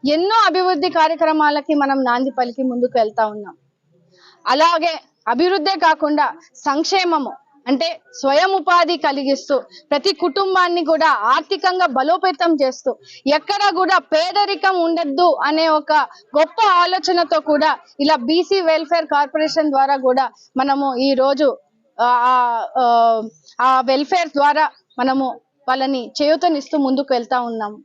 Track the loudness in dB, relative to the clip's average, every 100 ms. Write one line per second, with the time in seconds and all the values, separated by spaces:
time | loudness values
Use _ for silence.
0 | 0 0 2 2 2 2 0 0 0 2
1 | 0 2 0 2 2 0 0 0 0 0
2 | 0 0 -2 -2 -4 -2 -4 -2 -2 0
3 | -2 0 -4 -4 -16 -18 _ _ _ _
4 | _ _ -20 _ -4 2 2 2 -2 -6
5 | _ _ -6 0 0 0 -2 0 0 2
6 | 0 0 -2 -4 -20 -10 -4 -2 0 0
7 | 0 -2 -4 -12 _ _ -4 -2 -2 -6
8 | _ -6 0 2 2 0 2 2 2 0
9 | -2 -2 -2 -2 -2 -4 -4 -20 _ -2
10 | -2 -2 -2 -2 0 0 0 0 0 2
11 | 2 2 0 0 -2 -4 -2 0 0 0
12 | 0 0 0 -2 -2 0 -2 -2 -8 -8
13 | -12 -8 -2 -2 -2 -2 0 0 0 0
14 | 0 -2 0 -2 -2 0 0 0 0 -2
15 | -4 2 2 2 0 0 0 0 2 0
16 | 0 -8 _ -2 0 2 2 4 2 0
17 | 0 0 0 -2 0 0 2 -2 -8 _
18 | 0 0 2 -2 0 0 0 0 0 -2
19 | 0 -2 -2 -2 -2 0 0 0 0 0
20 | 0 0 -2 _ _ -4 -2 0 -2 0
21 | 0 2 0 2 0 -2 _ _ _ -4
22 | 0 2 2 2 0 -2 -4 -2 2 4
23 | 4 2 -4 _ _ _ 2 2 2 -2
24 | 0 -2 -2 0 0 2 -2 _ _ -4
25 | -2 -2 -4 -6 _ _ -4 -2 -2 -4
26 | -6 -4 0 2 0 -2 -4 -2 0 -2
27 | -2 -4 -2 -4 -4 -6 -8 -10